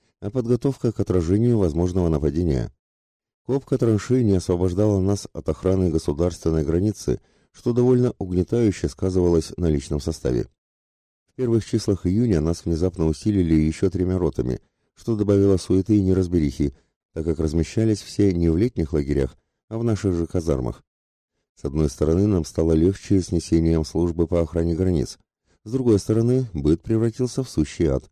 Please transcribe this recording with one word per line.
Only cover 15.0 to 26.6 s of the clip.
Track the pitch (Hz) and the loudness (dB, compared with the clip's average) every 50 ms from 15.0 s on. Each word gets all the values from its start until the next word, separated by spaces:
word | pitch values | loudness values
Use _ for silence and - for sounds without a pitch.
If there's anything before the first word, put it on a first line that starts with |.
| - 117 113 | -4 -4 -2
добавило | 104 101 101 101 98 98 98 95 90 | 0 2 4 4 4 6 4 4 2
суеты | - - 95 95 95 - 107 104 | 2 0 0 0 2 4 2 4
и | |
неразберихи, | 95 92 92 95 92 87 90 85 76 69 - - 73 69 - _ _ _ _ _ _ _ | 4 4 2 2 2 2 2 2 2 0 0 -2 -4 -4 -4 _ _ _ _ _ _ _
так | - 82 78 | -10 -6 -4
как | 82 78 80 | -4 -2 0
размещались | 80 76 76 82 80 - - 110 113 113 107 - | -2 0 0 0 -2 0 -2 -2 0 0 0 -2
все | - - - - 101 98 | -6 -12 -2 0 2 2
не | 90 85 85 82 | 2 2 2 2
в | 80 | 2
летних | 85 113 127 - - 82 - 87 | 2 0 0 -2 -4 -4 -2 -2
лагерях, | 76 71 69 71 69 65 65 - _ _ _ _ _ _ - | -4 -2 -2 -2 -2 -2 -4 -6 _ _ _ _ _ _ -12
а | 110 | -8
в | 113 117 | -4 -2
наших | 117 107 95 - 98 87 | -2 -2 0 0 -2 0
же | 85 82 | 0 -4
казармах. | - - 90 78 82 71 65 62 57 55 - _ _ _ _ _ _ _ _ _ _ _ _ _ _ _ _ | -2 -4 -4 -2 -2 -2 -2 -2 -6 -8 -10 _ _ _ _ _ _ _ _ _ _ _ _ _ _ _ _
С | - | -10
одной | 71 69 78 78 71 | -6 -2 0 -2 -2
стороны, | - - 78 78 82 92 101 | 0 -2 0 0 2 2 2
нам | 107 98 87 78 | 2 0 0 -2
стало | - - 85 82 82 | -4 -4 -2 0 2
легче | 80 80 82 95 98 - - - 104 95 | 2 4 4 2 0 -2 -2 0 0 0
с | 85 - | 0 0
несением | 90 82 - - 85 82 82 82 82 80 78 | -4 -4 -2 0 0 2 2 2 2 0 -2
службы | - - 82 87 87 80 85 85 | -2 -2 -2 -2 -2 0 -2 -2
по | 80 90 85 | 0 0 -2
охране | 82 80 85 82 85 85 82 | -2 0 -2 -2 -2 -2 0
границ. | 80 92 92 87 73 57 - - _ _ _ _ _ _ _ _ _ - | 0 0 0 0 0 -2 -4 -8 _ _ _ _ _ _ _ _ _ -14
С | 107 | -8
другой | 120 131 123 120 107 95 | -6 -2 2 2 2 2
стороны, | - - 110 113 113 120 127 131 131 110 | 2 0 0 0 2 2 0 0 -2 -4
быт | - 73 | -6 -2